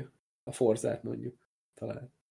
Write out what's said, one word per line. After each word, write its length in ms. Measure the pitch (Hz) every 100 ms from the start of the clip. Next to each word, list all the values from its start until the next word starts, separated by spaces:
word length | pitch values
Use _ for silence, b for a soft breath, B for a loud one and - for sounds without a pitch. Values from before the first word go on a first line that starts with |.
| 127 _ _ _
A 80 | -
Forzát 520 | - 120 110 120 113
mondjuk, 440 | 113 117 120 - _ _ _
talán. 400 | - 113 110 127 _ _